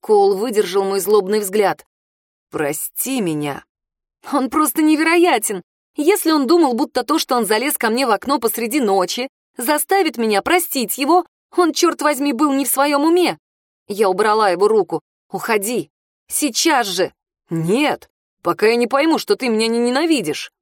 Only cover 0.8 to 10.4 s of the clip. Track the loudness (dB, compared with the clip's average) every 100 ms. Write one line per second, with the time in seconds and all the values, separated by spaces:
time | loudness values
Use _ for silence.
0.8 | -2 -4 2 2 2 -4 -2 0 0 -2
1.8 | _ _ _ _ _ _ _ -6 -6 -6
2.8 | -10 -8 -4 -2 -2 -4 -6 -8 _ _
3.8 | _ _ _ _ -4 -2 -2 -2 -2 2
4.8 | 2 2 2 4 4 2 -2 -8 -10 _
5.8 | _ -2 0 2 2 0 2 4 4 0
6.8 | -2 -4 -2 -2 0 -2 0 0 -2 -2
7.8 | -2 0 0 -2 -2 -2 -2 -4 -4 -2
8.8 | 0 0 0 -4 -8 _ _ -10 0 0
9.8 | 2 0 0 0 0 0